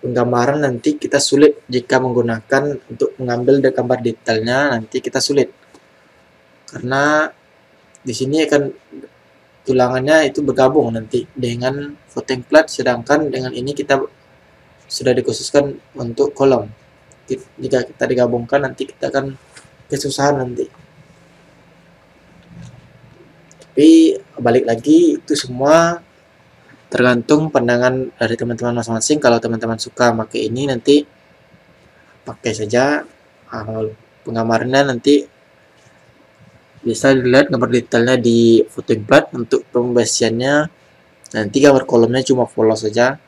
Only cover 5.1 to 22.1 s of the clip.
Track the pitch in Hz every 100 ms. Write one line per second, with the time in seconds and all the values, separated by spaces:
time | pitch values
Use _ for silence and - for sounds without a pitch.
5.1 | 135 - 139 123 _ _ _ _ _ _
6.1 | _ _ _ _ _ - 127 120 135 147
7.1 | 151 156 - _ _ _ _ _ _ 131
8.1 | 113 131 151 151 147 139 - _ - -
9.1 | _ _ _ _ _ - 127 123 127 131
10.1 | 160 147 - 143 127 131 147 120 113 110
11.1 | 123 - - 120 120 127 139 143 147 _
12.1 | - - 127 120 151 156 - 123 120 117
13.1 | 151 151 127 127 120 131 143 147 139 135
14.1 | _ _ _ _ _ _ _ _ - 127
15.1 | 123 123 117 - 147 143 135 _ 139 120
16.1 | 117 139 - 139 123 104 110 _ _ _
17.1 | _ _ 127 - _ - 127 120 - 131
18.1 | 127 123 120 117 113 131 - 135 - 143
19.1 | 139 139 135 _ - - _ _ 139 139
20.1 | 135 139 139 127 123 - _ _ _ _
21.1 | _ _ _ _ _ _ _ _ _ _